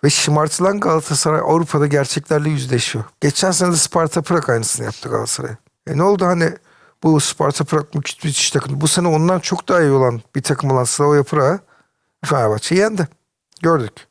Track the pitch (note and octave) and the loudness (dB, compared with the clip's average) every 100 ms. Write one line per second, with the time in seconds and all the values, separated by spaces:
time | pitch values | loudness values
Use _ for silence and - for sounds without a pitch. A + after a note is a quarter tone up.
0 | C#3+ - - D3+ D3+ - F#3 G3+ F3 D#3+ | 2 0 0 2 0 0 0 0 0 0
1 | D#3 D3 D#3+ D#3 - D#3+ E3+ D3+ D3 C#3+ | 0 -2 0 0 2 2 2 0 2 2
2 | C3+ - C#3+ D#3 D3+ D3+ B2+ B2 - A#2 | 0 -4 -2 -2 0 -2 -2 -2 -2 -6
3 | G#2+ _ D3 - F#3+ F3 F3+ E3+ - F3+ | -8 _ -2 0 0 2 0 0 0 0
4 | D#3+ - D#3 F3 C#3 A#2 A2 - A2+ A2 | 0 -2 0 -2 2 0 0 -4 -6 -10
5 | A#2 A2+ A2 - - A2 _ _ - C3+ | -6 -6 -4 -6 -8 -12 _ _ -6 0
6 | F#3 G3+ F3+ F3+ E3 F3+ _ _ _ _ | 2 2 2 2 0 -4 _ _ _ _
7 | D#3+ D#3 - - D3 C#3+ D3 D#3+ D3 D3 | 2 2 0 -2 -2 -2 -2 -2 -2 -8
8 | - - D#3+ C#3 - D3 C3 C#3 D#3 - | -8 -8 -6 -2 -2 -2 -4 -2 0 0
9 | F3 D#3 E3 F3+ - F#3 - F3+ D3+ C3+ | 2 2 2 0 -2 -6 0 2 4 4
10 | B2+ A#2 - - B2+ C3 C#3+ C3 B2 - | 2 0 -6 -8 -4 -4 0 0 0 0
11 | D3 D3 C3+ D3+ C3+ F#3+ _ _ _ _ | 2 4 2 2 0 0 _ _ _ _
12 | _ _ - C#3+ A2+ G#2+ - F3+ G#3+ G#3+ | _ _ -4 0 0 -2 0 2 2 0
13 | D#3+ _ _ _ _ _ E3 D#3+ A2 - | -6 _ _ _ _ _ 0 0 -2 -10
14 | - | -20